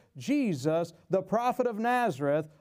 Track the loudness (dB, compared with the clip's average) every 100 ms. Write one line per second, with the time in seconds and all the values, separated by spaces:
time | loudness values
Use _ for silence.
0 | _ -12 -2 0 0 0 0 0 -2 -8
1 | -2 -2 0 0 0 0 0 0 0 2
2 | 0 0 0 0 -2 -10